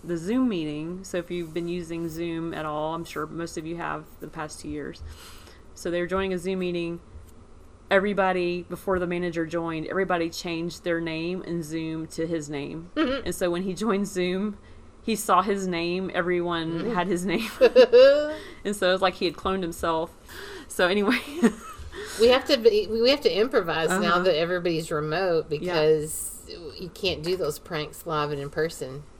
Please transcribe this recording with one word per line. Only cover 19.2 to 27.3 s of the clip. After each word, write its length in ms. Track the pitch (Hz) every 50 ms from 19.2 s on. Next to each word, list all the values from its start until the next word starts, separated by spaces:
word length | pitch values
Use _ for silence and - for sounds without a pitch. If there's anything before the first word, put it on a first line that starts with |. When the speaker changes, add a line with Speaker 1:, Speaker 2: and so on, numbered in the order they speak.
| -
Speaker 1:
had 100 | 170 151
cloned 280 | - - 185 190 190 185
himself. 480 | 165 165 - - 170 160 160 165 170 - - - - - - - - - 370 302 -
So 180 | - - 185 175
anyway. 300 | 190 208 202 202 247 247 - 285 285 330 359
<laughs> 80 | - - - - - - - - - - - 415 - - -
Speaker 2:
We 80 | 214 -
have 160 | - - -
to 100 | - 302 254
be, 280 | 220 226 202 208 208 180
we 180 | 214 226 233 247
have 120 | 277 285 -
to 120 | 226 165
improvise 540 | 185 214 262 - 254 185 165 156 160 165 160
now 80 | 180
Speaker 1:
Uh-huh. 220 | 190 - 170 170 175 180
Speaker 2:
that 120 | 190 170
everybody's 540 | 147 170 170 180 180 175 175 170 156 165 -
remote 560 | 170 147 151 156 156 175 196 185 170 160 151 -
Speaker 1:
Yeah. 80 | 156 147
Speaker 2:
because 800 | 170 180 175 160 151 156 156 156 151 156 - - - - - - - - 175 175 170 147 - 170
you 100 | 180 175
can't 320 | - - - 185 160 - 151
do 140 | 170